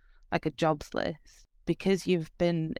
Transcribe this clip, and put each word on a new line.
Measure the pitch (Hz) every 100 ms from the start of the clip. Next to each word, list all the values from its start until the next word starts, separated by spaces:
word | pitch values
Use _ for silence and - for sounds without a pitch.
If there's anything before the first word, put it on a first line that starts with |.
| _ - -
like, | 175 160
a |
jobs | - 160 151 -
list, | - - 151 - - - _
because | - 170 190 190 180
you've | 180 160 -
been | 175 170 160